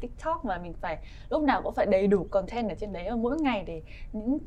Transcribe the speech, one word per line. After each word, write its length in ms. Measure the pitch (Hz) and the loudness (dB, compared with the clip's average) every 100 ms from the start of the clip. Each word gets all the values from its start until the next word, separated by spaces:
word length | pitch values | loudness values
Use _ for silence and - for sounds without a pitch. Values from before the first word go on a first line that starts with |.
TikTok, 420 | 247 - 311 339 | -8 -6 -2 -2
và 140 | 254 175 | -2 -4
mình 160 | 175 - | -6 -6
phải 160 | 180 156 - - - | -6 -6 -8 -12 -2
lúc 140 | 311 | 2
nào 180 | 294 196 | 4 4
cũng 120 | - | 2
phải 120 | 240 - | 0 4
đầy 220 | 190 202 | 6 6
đủ 200 | 202 - | 4 4
content 380 | 196 185 233 220 | 0 0 -2 -2
ở 60 | 160 | -4
trên 140 | 208 | -6
đấy, 120 | 175 180 | -6 -4
và 60 | 240 | 0
mỗi 220 | 240 311 | 0 2
ngày 240 | 285 214 165 | 2 0 -2
để 140 | 160 156 - - | -8 -10 -12 -8
những 240 | 214 220 294 | -4 0 0